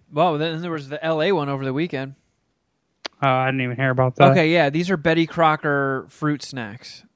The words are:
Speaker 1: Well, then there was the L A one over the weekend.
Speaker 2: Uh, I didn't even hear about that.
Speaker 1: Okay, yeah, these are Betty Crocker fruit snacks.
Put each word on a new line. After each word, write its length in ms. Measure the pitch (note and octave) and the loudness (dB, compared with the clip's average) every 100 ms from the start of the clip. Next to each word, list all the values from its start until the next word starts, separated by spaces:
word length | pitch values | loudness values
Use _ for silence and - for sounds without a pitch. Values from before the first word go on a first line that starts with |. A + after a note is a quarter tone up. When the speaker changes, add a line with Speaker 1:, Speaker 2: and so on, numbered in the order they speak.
| _ | _
Speaker 1:
Well, 260 | D3 F3 D3 | 0 0 2
then 240 | E3 D#3+ | -2 -4
there 80 | F3 | -6
was 180 | D#3 C3+ | -8 -8
the 160 | D3 | -6
L 160 | D#3+ D#3+ | -2 0
A 120 | E3+ | 0
one 180 | F3+ C#3 | 0 -2
over 160 | C3+ C3+ | -4 -4
the 80 | |
weekend. 400 | C3 F3 C#3 C3+ C#3 _ _ _ _ _ _ _ _ - - | -4 -4 -6 -8 -12 _ _ _ _ _ _ _ _ -18 -2
Speaker 2:
Uh, 40 | C3+ | 0
I 180 | C3 C3 | 2 0
didn't 140 | C3 | -2
even 140 | B2 B2 | -2 -2
hear 140 | C3+ | 0
about 280 | B2+ B2+ - | 2 2 6
that. 140 | C#3 | 6
Speaker 1:
Okay, 200 | C#3 D#3+ | 6 4
yeah, 160 | E3+ C#3+ | 2 2
these 220 | D3+ F3 | 0 -2
are 60 | F3 | 0
Betty 280 | D#3+ E3 D#3+ | 2 2 0
Crocker 800 | E3+ D#3 D#3 D3+ C#3+ C#3 C3+ D2+ | 2 2 2 0 0 -2 -4 -8
fruit 340 | - D3+ C#3+ | -6 -4 -4
snacks. 600 | - C3 A2 A#2 - - - | -6 -10 -12 -12 -18 -20 -20